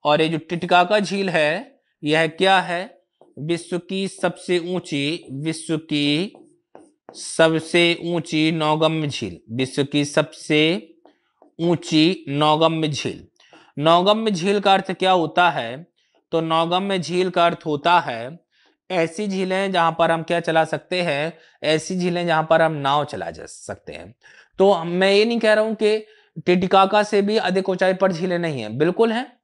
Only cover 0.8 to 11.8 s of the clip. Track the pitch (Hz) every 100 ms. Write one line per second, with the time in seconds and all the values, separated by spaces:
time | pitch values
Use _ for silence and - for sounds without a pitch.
0.8 | 180 214 175 196 196 165 151 175 277 _
1.8 | _ _ 147 156 160 160 190 190 170 175
2.8 | 208 _ _ _ _ - 151 170 - 175
3.8 | - 190 190 - 180 170 - 180 165 180
4.8 | - 143 143 165 - 135 156 160 - 160
5.8 | 160 147 143 147 196 - - _ _ -
6.8 | _ _ - - - - 165 160 160 175
7.8 | 170 170 170 170 151 156 156 165 156 156
8.8 | 160 160 147 - 101 85 - 113 131 -
9.8 | 139 147 143 - 151 - - 151 156 196
10.8 | - _ _ _ _ _ _ - 170 170